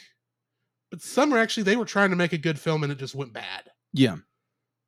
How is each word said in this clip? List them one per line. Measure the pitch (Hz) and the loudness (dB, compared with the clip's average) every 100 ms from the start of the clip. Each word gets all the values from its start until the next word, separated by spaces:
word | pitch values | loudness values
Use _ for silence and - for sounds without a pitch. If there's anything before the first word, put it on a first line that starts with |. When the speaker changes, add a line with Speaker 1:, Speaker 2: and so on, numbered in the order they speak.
| - _ _ _ _ _ _ _ _ | -20 _ _ _ _ _ _ _ _
Speaker 1:
but | 170 | -18
some | - 247 302 | -6 0 2
are | 240 | 4
actually, | 226 226 | 2 0
they | 190 240 | 0 0
were | |
trying | 208 202 196 | 0 2 2
to | 175 | 4
make | 175 | 0
a | 170 | 0
good | 165 151 | -2 -2
film | 165 156 | -2 -2
and | 143 | -2
it | 139 | -4
just | 135 135 | -8 -10
went | 131 | -10
bad. | 113 98 95 - _ _ | -10 -12 -12 -14 _ _
Speaker 2:
Yeah. | 135 123 80 _ _ _ _ _ _ | 2 2 2 _ _ _ _ _ _